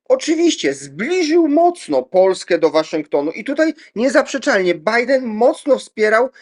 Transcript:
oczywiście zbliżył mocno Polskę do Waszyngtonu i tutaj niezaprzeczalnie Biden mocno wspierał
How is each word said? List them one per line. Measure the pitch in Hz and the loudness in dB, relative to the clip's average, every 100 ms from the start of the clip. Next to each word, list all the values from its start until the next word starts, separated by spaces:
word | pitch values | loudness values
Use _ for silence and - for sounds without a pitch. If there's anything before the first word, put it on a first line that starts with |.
| - | -6
oczywiście | 262 294 320 339 - 143 | -4 -2 2 2 2 -4
zbliżył | 139 139 143 254 370 302 349 311 | -4 -10 -8 -4 -2 0 2 2
mocno | 302 349 349 - 127 | 2 2 0 -4 -4
Polskę | 127 185 190 185 - 170 | 0 2 2 0 -2 0
do | 160 | 2
Waszyngtonu | 156 156 160 147 147 147 | 2 0 -6 -2 -2 -2
i | - | -6
tutaj | 226 277 320 - - 196 | -6 -2 -2 -2 -12 -2
niezaprzeczalnie | 254 220 262 269 285 208 180 | 2 2 0 -4 0 0 0
Biden | 170 160 233 247 262 | -2 -2 -2 0 -2
mocno | 247 214 254 311 285 262 | -2 0 0 0 0 -2
wspierał | - - 214 220 262 _ | -2 -2 2 2 0 _